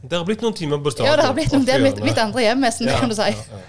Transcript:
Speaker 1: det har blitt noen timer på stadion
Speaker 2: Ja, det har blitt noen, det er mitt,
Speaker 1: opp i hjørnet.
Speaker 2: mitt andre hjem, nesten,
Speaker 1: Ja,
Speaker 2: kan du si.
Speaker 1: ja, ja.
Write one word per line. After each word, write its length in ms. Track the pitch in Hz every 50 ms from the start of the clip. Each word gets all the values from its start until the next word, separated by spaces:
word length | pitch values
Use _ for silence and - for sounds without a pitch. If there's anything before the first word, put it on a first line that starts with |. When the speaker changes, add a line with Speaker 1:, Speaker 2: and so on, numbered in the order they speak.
| -
Speaker 1:
det 100 | 131 170
har 140 | 175 170 185
blitt 140 | 220 214 226
noen 80 | 226 208
timer 240 | - 170 147 147
på 140 | 147 143 147 -
stadion 160 | - - 277
Speaker 2:
Ja, 80 | 311
det 80 | - 339
har 80 | 262 277
blitt 220 | 294 311 - 294
noen, 80 | 277 262
det 80 | 247 262
er 80 | 277
mitt, 140 | 269 269 262
Speaker 1:
opp 60 | - 226
i 20 |
hjørnet. 60 | 262
Speaker 2:
mitt 80 | - 247
andre 220 | 226 214 208 254 240
hjem, 160 | 214 233 269
nesten, 260 | 269 233 - - 233
Speaker 1:
Ja, 120 | 247 277 262
Speaker 2:
kan 80 | - 240
du 60 | 220
si. 60 | 202 202
Speaker 1:
ja, 220 | 208 - - - -
ja. 120 | 107 98 90